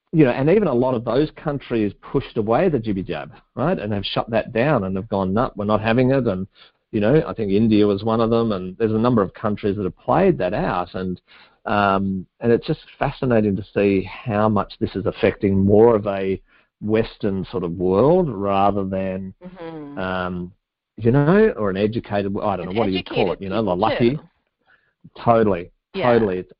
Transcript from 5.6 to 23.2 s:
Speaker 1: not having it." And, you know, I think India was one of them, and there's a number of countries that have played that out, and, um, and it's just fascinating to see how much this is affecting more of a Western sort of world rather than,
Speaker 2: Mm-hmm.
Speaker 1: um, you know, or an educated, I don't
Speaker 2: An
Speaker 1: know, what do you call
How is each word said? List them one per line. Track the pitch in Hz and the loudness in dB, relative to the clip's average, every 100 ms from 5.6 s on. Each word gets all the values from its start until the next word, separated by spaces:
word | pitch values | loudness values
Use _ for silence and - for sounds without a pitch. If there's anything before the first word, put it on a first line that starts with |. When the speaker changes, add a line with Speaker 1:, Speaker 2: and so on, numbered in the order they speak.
Speaker 1:
not | 104 107 | -2 0
having | 110 117 127 | 2 2 2
it." | 135 117 | 2 0
And, | 92 95 _ - _ _ | -4 -6 _ -20 _ _
you | 110 | -2
know, | 104 156 - | 2 2 0
I | |
think | 95 101 | -4 -2
India | 98 113 107 104 | 2 4 4 4
was | 98 | 2
one | 113 113 | 0 0
of | 113 | 2
them, | 117 113 | 0 0
and | 98 92 92 | -4 -6 -4
there's | 110 | -2
a | 110 | 0
number | 120 117 | 2 2
of | 92 | 0
countries | - 110 101 107 98 | -2 -6 -4 -4 -4
that | |
have | 92 - | -4 -6
played | - 139 190 143 | -2 2 2 2
that | 90 | -2
out, | 107 180 92 90 | -2 -2 -4 -6
and, | 95 92 90 _ - - _ 107 | -6 -6 -8 _ -20 -20 _ -4
um, | 104 101 98 98 95 - _ | 0 2 2 0 -4 -8 _
and | 117 | 0
it's | 117 - | 2 0
just | 151 - - | -6 -8 -6
fascinating | 139 - 131 113 107 92 | -4 -2 0 2 2 0
to | 92 | -4
see | - 101 98 | 0 2 2
how | 95 - - 104 110 | -2 -8 -4 0 2
much | 101 - - | 0 -2 -6
this | 104 101 | -6 -4
is | 95 | -4
affecting | - 104 - 101 98 | 0 0 2 0 2
more | 98 104 120 | 4 6 6
of | 110 104 | 4 0
a | 98 95 92 - _ _ _ | -4 -4 -4 -8 _ _ _
Western | 104 110 110 - 107 95 - | -2 -2 -2 -4 -4 -4 -6
sort | - | -6
of | 87 | -6
world | 87 90 95 135 180 170 | -2 0 2 4 2 0
rather | 98 101 98 101 101 | -4 -2 2 2 0
than, | 95 95 95 95 95 - | -2 -4 -4 -6 -10 -14
Speaker 2:
Mm-hmm. | 185 185 165 160 147 143 | -20 -16 -14 -14 -14 -8
Speaker 1:
um, | 95 92 90 90 90 - _ _ _ - | -6 -4 -4 -6 -10 -14 _ _ _ -2
you | 113 | 2
know, | 135 143 196 220 - | 4 4 4 4 0
or | 101 | -2
an | 92 | 0
educated, | 107 113 - 101 101 101 | -2 -2 -4 -4 -2 -4
I | 104 92 | -4 -4
don't | 85 | -4
Speaker 2:
An | |
Speaker 1:
know, | 101 | -2
what | 104 | -2
do | |
you | 92 | -2
call | - 123 | -4 -2